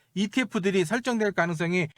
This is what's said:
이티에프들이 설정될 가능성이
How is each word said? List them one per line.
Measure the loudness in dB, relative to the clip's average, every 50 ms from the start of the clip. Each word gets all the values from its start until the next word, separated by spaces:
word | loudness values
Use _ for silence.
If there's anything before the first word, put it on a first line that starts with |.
| _ _ _
이티에프들이 | -2 -2 0 0 -2 -2 0 -2 -2 0 2 2 2 2
설정될 | 2 0 -2 0 -2 0 0 0 0 2
가능성이 | 0 0 0 0 -2 -2 0 0 0 -2 -2 -6